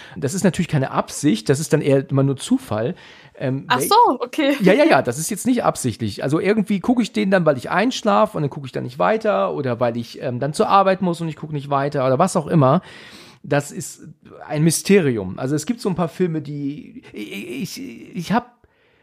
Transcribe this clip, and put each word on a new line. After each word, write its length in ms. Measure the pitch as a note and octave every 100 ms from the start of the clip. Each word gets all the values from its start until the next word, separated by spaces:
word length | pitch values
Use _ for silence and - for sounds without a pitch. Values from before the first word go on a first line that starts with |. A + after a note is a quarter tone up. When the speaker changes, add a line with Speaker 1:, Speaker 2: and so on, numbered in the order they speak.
| - -
Speaker 1:
Das 160 | C3+
ist 100 | F3+
natürlich 240 | F#3 - E3+
keine 240 | D3+ C3
Absicht, 560 | C3+ - - C#3+ G#3+ -
das 140 | C#3
ist 100 | D#3+
dann 100 | D3
eher 260 | D3 C#3 C3+
immer 120 | C3+
nur 120 | C#3 C3+
Zufall. 580 | - C4 - G#2+ A#2+ F#3 - - - -
Ähm, 280 | C3+ C3+ -
Speaker 2:
Ach 100 | B3
Speaker 1:
wel- 80 | -
Speaker 2:
so, 80 | G#4 A#4 B3+
okay. 340 | B3 - C#4 C#4+
Speaker 1:
Ja, 140 | F#3
ja, 100 | A3
ja, 180 | D#4 D3+
das 160 | - B2
ist 140 | E3
jetzt 160 | G3 A3
nicht 160 | B3
absichtlich. 580 | D#3+ - B2+ G#2 A2 G2
Also 180 | C#3+ D#3
irgendwie 420 | F#3 A3 G#3 G3+
gucke 200 | F3 B3
ich 120 | G#3
den 180 | - G#3
dann, 140 | G3 E3
weil 120 | C3+
ich 140 | -
einschlafe 680 | F3 A#3 - A3+ G3+ G#3+ F3
und 60 |
dann 60 | D3
gucke 140 | - C3
ich 60 |
dann 100 | C#3+
nicht 160 | B2+ C3
weiter 540 | F3+ A3 A3 G3 F#3+ D3+
oder 240 | C3 A#2
weil 160 | B2 A#2
ich, 240 | A#2 -
ähm, 180 | D3 B2
dann 120 | C#3+
zur 140 | D3+ G#3+
Arbeit 340 | G3 F#3+ F#3+
muss 200 | F#3 D#3+
und 80 | E3
ich 80 | D3+
gucke 160 | D#3
nicht 160 | D3+ C#3
weiter 360 | C#3 C#3+ D3 C3
oder 140 | B2+
was 160 | F#3 F#3+
auch 120 | D3
immer. 340 | E3 C3 D#3 - - - - - -
Das 300 | - C#3+ -
ist 300 | A3 - - - - - - -
ein 180 | D#3
Mysterium. 760 | E3 - - G3 D3 A#2 F#2 G2
Also 160 | C3 D3
es 100 | -
gibt 140 | A#3+
so 80 | G#3+
ein 60 | F3
paar 140 | F3
Filme, 320 | - F#3 D#3
die, 600 | C#3 D3 C#3 D3 - - -
ich, 680 | - G#3 G3 - - G3 -
ich, 360 | - - - -
ich 160 | E3
hab, 260 | G3+ - _ _ _ _ _